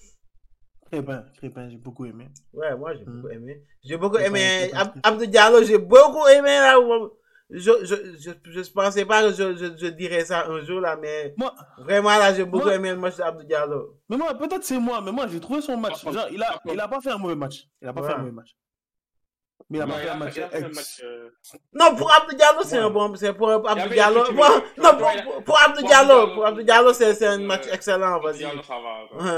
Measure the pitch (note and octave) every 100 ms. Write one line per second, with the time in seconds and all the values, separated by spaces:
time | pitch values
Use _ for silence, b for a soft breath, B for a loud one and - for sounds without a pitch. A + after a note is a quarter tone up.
0 | _ _ _ _ _ _ _ _ _ D#3
1 | C3+ C3 A#2+ _ C3 B2+ B2 A#2+ B2 A#2+
2 | B2 A2 C3+ _ _ - D#3 B2+ D#3 D3+
3 | B2+ A#2+ B2 A2+ B2 D3 _ _ C3 D#3+
4 | G3 G#3+ G3 G3+ F#3+ F#3 F#3 E3+ G#3 C#3+
5 | G#3+ G#3+ A3+ G#3+ A3 A#3 G#3+ G#3 F3+ B3
6 | D4 D4+ C#4+ C#4+ C#4 C#4+ C4+ C4 A#3+ A3+
7 | A3 _ _ _ _ F3+ F#3 A#3 F3+ G3+
8 | F#3+ D#3+ E3 E3+ _ F3 F3+ G3 G3 G3+
9 | G3 A3 G#3+ F#3 F#3+ F3 F3 D#3+ E3+ D#3+
10 | F3 E3+ E3 F3 D#3+ D#3+ D3+ F#3 F3 D#3
11 | D3+ D3+ C#3+ C#3+ C4 - _ _ C#3 G3+
12 | G#3 G#3 G3 F#3+ F3+ F#3 C4+ F#3+ F#3+ F#3
13 | F3+ F3+ E3+ D#3+ D3 D3+ D3 C#3+ - _
14 | - A#3+ D#4+ A#3+ D#4 F#4 - B3+ A#3+ A#3
15 | F#3+ A#3+ A#3+ E3 E3 D4 D4 A#3+ G#3+ D#3+
16 | D#3 G3+ G#3+ E3+ - - E3+ F#3 G#3 C4+
17 | C4 G#3 F#3 D#3 C3+ - _ _ B2+ C#3
18 | D3 C#3+ C3 A2+ _ _ _ _ _ _
19 | _ _ _ _ _ _ - D#3 C#3+ D#3
20 | D#3+ D3+ D3 E3 F3+ F3 D#3 D3 C#3+ -
21 | A#2+ A#2 A#2+ _ _ - _ C#4+ E4 A#3+
22 | D#4+ D#4 D#4 C#4 D4+ D#4 - B3 G#3+ G#3
23 | G#3 F#3+ G3+ F#3 A3 A3 A3 G#3+ G#3 A3+
24 | G#3 A3+ B3 A#3 D4 - - - E4 C#4+
25 | G#3 G3+ - - - D4+ D4 D4 A#3+ C#4
26 | C#4 B3+ G#3 G#3+ G#3+ G#3+ A3+ A#3 B3 B3
27 | A3 G#3 G#3+ G3+ G3+ F#3+ - F#3 - F#3
28 | F#3+ F3 D#3 C#3+ D3 C#3+ C#3+ A#2+ A#2 A2
29 | A2 C3 F3+